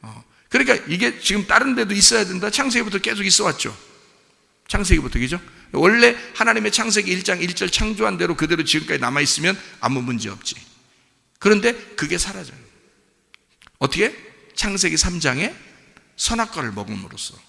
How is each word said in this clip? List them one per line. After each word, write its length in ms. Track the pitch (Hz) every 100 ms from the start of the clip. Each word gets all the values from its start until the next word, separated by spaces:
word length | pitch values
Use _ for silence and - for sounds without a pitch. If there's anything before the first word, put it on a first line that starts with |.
어, 220 | 110 107 - _ _
그러니까 260 | 254 269 - -
이게 320 | 170 240 233
지금 260 | - 208 190
다른 280 | - 269 247
데도 180 | 220
있어야 320 | 202 202 226 190
된다. 240 | 185 208
창세기부터 500 | 208 277 240 220 190
계속 260 | 202 - 196
있어 180 | - 208
왔죠. 300 | 143 120 107 - - _ _ _ _ _ _ _
창세기부터, 520 | 196 190 170 135 120
그죠? 200 | 127 175 - - -
원래 440 | - 170 226 240 240 - -
하나님의 360 | 226 226 214
창세기 400 | 208 226 208 185
일 120 | 180
장 180 | 185 180
일 120 | 175
절 160 | 175 190
창조한 480 | - 214 208 214 185
대로 180 | 175 165
그대로 280 | 156 165
지금까지 360 | 160 151 156 143
남아있으면 580 | 123 139 143 - 165 196 - -
아무 220 | 117 131
문제 280 | 123 120 104
없지. 260 | 101 - - - _ _ _ _ _ _ _
그런데 360 | 196 208 220 240 - -
그게 220 | 151 175
사라져요. 400 | 190 196 143 127 120 _ _ _ _ _ _ - _ _ - _
어떻게? 360 | 139 170 214 - - - - -
창세기 420 | 208 196 180 165
삼 220 | 185 180
장에 360 | 151 127 208 359 - - _ - _ -
선악과를 560 | - 226 220 175 123
먹음으로써 640 | 101 101 104 95 - - -